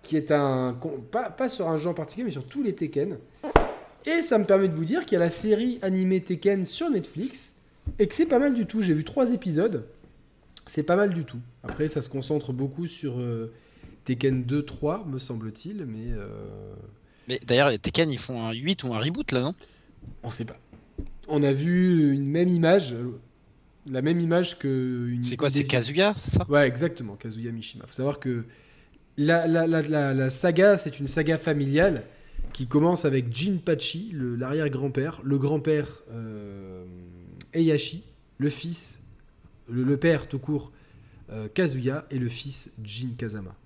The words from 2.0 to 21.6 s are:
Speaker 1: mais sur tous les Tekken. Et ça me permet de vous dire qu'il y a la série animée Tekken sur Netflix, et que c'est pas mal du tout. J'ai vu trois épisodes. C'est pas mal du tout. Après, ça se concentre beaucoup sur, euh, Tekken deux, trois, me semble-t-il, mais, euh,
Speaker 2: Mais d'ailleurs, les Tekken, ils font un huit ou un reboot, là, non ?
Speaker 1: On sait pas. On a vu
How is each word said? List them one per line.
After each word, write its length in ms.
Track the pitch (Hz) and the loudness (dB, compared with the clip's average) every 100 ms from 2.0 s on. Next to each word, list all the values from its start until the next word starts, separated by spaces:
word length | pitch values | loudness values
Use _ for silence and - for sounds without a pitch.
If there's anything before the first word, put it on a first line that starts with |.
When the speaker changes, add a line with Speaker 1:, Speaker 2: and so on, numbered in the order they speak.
| 151 202 240 | -6 -6 -6
Speaker 1:
mais 60 | |
sur 140 | 139 127 | -6 -8
tous 180 | 277 | -4
les 100 | 247 | -2
Tekken. 440 | - 151 143 175 147 - - 302 - - - - - - | -2 -2 -2 -2 -4 -14 -12 2 2 2 -4 -16 -10 -2
Et 160 | 339 | 0
ça 160 | 330 220 | 2 2
me 60 | 208 | 6
permet 240 | 196 190 | 4 4
de 40 | |
vous 120 | 160 165 | 0 0
dire 200 | 302 - | -2 0
qu'il 80 | |
y 20 | 185 | 2
a 20 | |
la 100 | 170 | 2
série 480 | 165 214 208 247 240 | 0 2 2 2 -2
animée 400 | 190 190 185 190 | 0 2 2 2
Tekken 440 | 185 175 196 196 180 | 0 0 2 2 -2
sur 240 | - 339 | -4 -2
Netflix, 640 | 226 135 151 240 - - _ _ _ - - | -2 -2 -8 -8 -8 -20 _ _ _ -10 0
et 80 | 202 | 0
que 80 | - | 2
c'est 100 | 330 | 4
pas 140 | 247 | 4
mal 140 | 285 | 4
du 120 | 240 196 | 2 0
tout. 160 | 220 | 0
J'ai 120 | 190 | 2
vu 100 | 156 | 2
trois 280 | 160 - 247 | 0 0 2
épisodes. 540 | 240 185 156 214 165 110 - - - _ _ _ - - | 2 0 2 0 -2 -8 -18 -20 -20 _ _ _ -20 -8
C'est 160 | - | -4
pas 120 | 151 180 | 2 2
mal 180 | 202 | 2
du 120 | 170 147 | 0 -4
tout. 140 | 120 - - | -10 -14 -14
Après, 240 | - - 151 | -12 -4 -2
ça 140 | 151 | -2
se 80 | - | -4
concentre 440 | 135 135 151 147 | -6 -2 -2 -2
beaucoup 340 | 127 135 135 170 | -4 -4 -4 -8
sur, 320 | - 143 123 | -6 -6 -4
euh, 320 | 120 117 113 - _ - - - - | -4 -4 -6 -12 _ -20 -20 -16 -4
Tekken 380 | 123 139 131 | 0 2 2
deux, 200 | 123 147 | 0 -2
trois, 420 | 147 - 147 185 180 | -2 -4 -4 -4 -6
me 120 | 131 | -8
semble-t-il, 680 | 131 117 110 107 165 208 143 | -8 -8 -8 -10 -12 -10 -8
mais, 260 | 110 117 | -8 -6
euh, 640 | 113 101 104 101 101 101 98 - - _ _ - | -6 -6 -12 -12 -12 -14 -16 -18 -20 _ _ -8
Speaker 2:
Mais 120 | 135 120 | -8 2
d'ailleurs, 240 | 127 143 | 4 4
les 80 | 110 | 2
Tekken, 320 | - - 165 | -2 0 0
ils 60 | 127 | -2
font 240 | - 120 | -6 -6
un 100 | 113 | -6
huit 300 | 113 147 190 | -4 -2 -2
ou 100 | 131 | -2
un 60 | 110 | -2
reboot, 320 | 131 185 - | -2 -4 -2
là, 100 | 127 | 0
non ? 120 | 131 180 - _ _ - - - | 0 -6 -16 _ _ -20 -18 -12
Speaker 1:
On 60 | 240 | -10
sait 140 | - - | -8 -10
pas. 120 | - _ - _ - - - - | -12 _ -20 _ -14 -12 -12 -4
On 160 | 151 | 2
a 80 | 143 | 2
vu 600 | 135 | 2